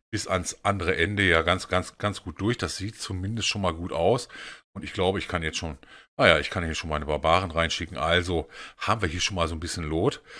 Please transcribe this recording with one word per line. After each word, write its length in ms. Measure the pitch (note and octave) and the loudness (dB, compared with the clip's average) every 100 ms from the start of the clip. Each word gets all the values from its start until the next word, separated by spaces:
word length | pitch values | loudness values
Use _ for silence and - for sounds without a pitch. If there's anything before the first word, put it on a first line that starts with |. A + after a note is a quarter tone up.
| - | -8
bis 160 | G#2 - | -6 0
ans 360 | F#2 E2+ - | -2 -2 -2
andere 320 | G2+ G2+ E2+ C#2+ | 0 0 0 2
Ende 280 | F2 G2+ | 2 2
ja 180 | F#2+ E2 | 4 4
ganz, 260 | D#2+ F2+ - | 4 0 0
ganz, 300 | F2+ F2+ - | -2 -2 -4
ganz 260 | G#2 G2+ | -4 -4
gut 160 | - - | -8 -4
durch. 180 | G2 B2 | -2 -2
Das 200 | E2+ - | -4 -4
sieht 240 | G2 - | -8 -8
zumindest 480 | - F#2+ F#2+ A2+ - | -8 -6 -4 -2 -2
schon 120 | G#2+ | 0
mal 120 | F#2 | -2
gut 180 | E2 F2 | -2 -4
aus. 380 | C2 F2 B2 - - - - _ | 2 4 4 0 -14 -16 -16 _
Und 120 | - F#2 | -12 -10
ich 80 | |
glaube, 260 | - F#2 G2 | 0 2 2
ich 80 | - | -2
kann 160 | F2 | -2
jetzt 140 | D#2+ - | -2 -4
schon, 200 | E2 D2 - - - - | -6 -8 -14 -20 -16 4
naja, 240 | A#2+ D#2+ | 6 6
ich 100 | D2 | 4
kann 140 | F#2+ | -2
hier 120 | E2 D#2 | -4 -4
schon 140 | D#2+ | -2
meine 180 | D2+ C#2+ | -4 0
Barbaren 440 | D2 D#2 F2 F#2 | 0 4 4 2
reinschicken. 460 | D#2+ E2 - E2+ D2 | 0 0 0 -6 -2
Also 500 | D#2+ F2 F2 E2+ - - - - | 2 2 2 -2 -2 -10 -18 -8
haben 240 | - A2+ | -2 0
wir 80 | F#2 | 0
hier 100 | E2+ | 0
schon 160 | - F#2+ | -2 0
mal 140 | D#2+ | -2
so 60 | E2 | -2
ein 40 | |
bisschen 240 | E2 - | -6 -6
Lot, 380 | D#2 D#2+ A#2 - - - | -2 0 0 -2 -16 -18